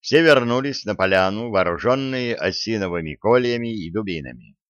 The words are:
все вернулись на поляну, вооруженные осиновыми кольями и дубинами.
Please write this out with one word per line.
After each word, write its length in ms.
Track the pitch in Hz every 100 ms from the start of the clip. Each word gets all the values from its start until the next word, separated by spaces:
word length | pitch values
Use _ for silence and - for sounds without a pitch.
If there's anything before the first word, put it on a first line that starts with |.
все 200 | - 147
вернулись 600 | 165 135 120 123 139 135
на 120 | 104 98
поляну, 540 | 95 95 92 104 117
вооруженные 840 | 98 87 85 104 131 135 131 120
осиновыми 800 | 110 87 90 - 110 95 87 78
кольями 580 | 73 107 123 123 120 117
и 180 | 110 85
дубинами. 680 | 92 104 82 65 60 53 _